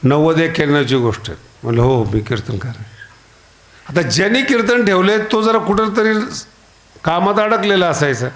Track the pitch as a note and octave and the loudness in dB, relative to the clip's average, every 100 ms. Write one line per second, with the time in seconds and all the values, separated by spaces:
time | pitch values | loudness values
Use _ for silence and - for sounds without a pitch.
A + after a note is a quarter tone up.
0 | C3 D3 D#3 D#3+ E3 E3 D3+ D3 C3 C3 | 2 4 2 2 0 0 0 2 2 0
1 | A#2+ G2+ - E2+ - - A#2 A#2 B2 C3 | 0 -2 -8 -14 -18 -12 -2 2 2 2
2 | G#2+ G#2+ G#2+ A#2+ - G#2 B2 A#2 G#2+ - | 0 -2 -2 -6 -6 -8 -8 -12 -16 -20
3 | - - - - _ _ - - - D3 | -20 -20 -20 -20 _ _ -20 -20 -6 -2
4 | D3 A2+ G3 B3 C4 B3 G#3+ A#3+ G#3 F#3 | -2 0 0 0 0 0 2 2 2 2
5 | F#3+ G#3+ G#3+ A3 A3 A3+ F#3 G3+ A3 A3 | 2 0 0 0 2 0 0 0 0 0
6 | G#3+ G#3+ B3 - - - - _ - - | 0 0 -4 -10 -16 -20 -20 _ -20 -8
7 | - E3+ G3 G#3 G#3+ A3+ G3+ G3 F3 D#3 | -4 0 0 0 0 0 2 2 2 0
8 | D3 A#2+ B2+ | 0 -2 -4